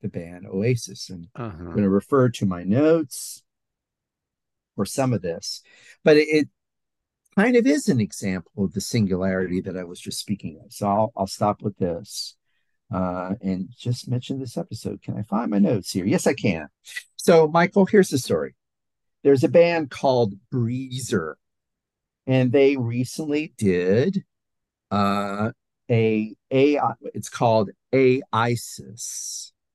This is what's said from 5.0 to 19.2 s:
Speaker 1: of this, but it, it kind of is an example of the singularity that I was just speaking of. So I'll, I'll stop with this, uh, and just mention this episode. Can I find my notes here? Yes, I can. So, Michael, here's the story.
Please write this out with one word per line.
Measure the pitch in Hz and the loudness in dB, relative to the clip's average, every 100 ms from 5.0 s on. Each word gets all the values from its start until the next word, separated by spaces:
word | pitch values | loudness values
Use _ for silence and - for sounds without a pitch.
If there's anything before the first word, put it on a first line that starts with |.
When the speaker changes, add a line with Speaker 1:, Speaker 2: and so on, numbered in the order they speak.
| 131 | 0
Speaker 1:
of | 123 | 0
this, | 87 82 - - _ _ - _ 165 | -4 -8 -10 -12 _ _ -20 _ 4
but | 151 | 6
it, | 151 | 6
it | 156 139 _ _ _ _ _ _ _ _ - | 2 0 _ _ _ _ _ _ _ _ 2
kind | 226 247 | 4 6
of | 247 | 4
is | 294 233 | 2 2
an | 131 | 0
example | 104 - 101 92 - - 95 | 0 -4 -6 -6 -6 -4 -4
of | |
the | 98 | -4
singularity | - 120 98 92 95 92 92 90 | -4 0 0 0 0 -2 -2 -4
that | 92 90 | -6 -8
I | |
was | 87 90 | -10 -14
just | 101 - | -12 -10
speaking | - 101 - - | -8 -8 -8 -14
of. | - | -18
So | - 101 | -6 -2
I'll, | 101 110 - | 0 0 -4
I'll | 98 | -8
stop | - 104 101 | -2 -2 -2
with | 107 - | -6 -4
this, | 90 - - - - - _ _ _ _ - | -4 -4 -10 -12 -12 -16 _ _ _ _ -8
uh, | 90 92 90 90 101 | -4 -4 -4 -6 -6
and | 95 92 95 123 | -4 -4 -6 -8
just | 123 123 - | -6 -6 -4
mention | 123 - 135 | -6 -6 -8
this | 131 - | -8 -10
episode. | - 117 95 - | -10 -10 -10 -10
Can | - - | -10 -10
I | |
find | 104 - 123 | -6 -4 0
my | 101 | 2
notes | 123 110 - | 2 0 -2
here? | 95 92 | -4 0
Yes, | 180 - | 0 0
I | |
can. | - 110 82 73 _ - - - - | 0 0 -2 -6 _ -18 -16 -16 -4
So, | - 165 156 | 4 6 6
Michael, | 170 185 202 190 | 2 2 2 4
here's | 208 185 | 4 4
the | 139 | 2
story. | - 87 67 - _ _ _ _ _ _ | -2 -4 -4 -12 _ _ _ _ _ _